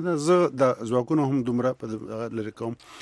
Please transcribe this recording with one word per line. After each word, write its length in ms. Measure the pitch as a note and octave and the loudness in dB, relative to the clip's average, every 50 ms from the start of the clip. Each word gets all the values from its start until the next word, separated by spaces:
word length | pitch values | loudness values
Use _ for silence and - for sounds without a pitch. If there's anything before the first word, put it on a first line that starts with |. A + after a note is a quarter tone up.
| E3 | 2
ده، 120 | F3+ E3+ | 0 -2
زه 320 | D3 D3 D#3+ F3+ F3+ F3 C#3+ | 0 4 4 6 6 6 4
د 140 | C3 C3 C#3 B2+ A#2+ - A#2 A2 | 4 4 4 4 4 2 -2 0
ځواکونه 320 | A#2+ B2+ A#2+ B2 D#3+ D#3+ C#3+ C3 | 0 0 0 2 0 0 2 2
هم 140 | C#3+ C3+ A#2+ | 0 0 0
دومره 280 | B2 A#2+ B2 B2+ B2+ B2+ | 0 0 0 0 -2 -2
په 140 | - - | -4 -8
دغه 420 | A2+ A2 A2 G#2+ G2+ A2 A2 A#2 A2+ | -10 -8 -8 -8 -8 -8 -8 -8 -6
لرې 240 | A2+ A2+ G#2+ A2 G#2+ - | -6 -6 -6 -6 -8 -8
کوم. 160 | A#2 A#2 A#2 - - - - - | -8 -8 -8 -10 -14 -20 -20 -20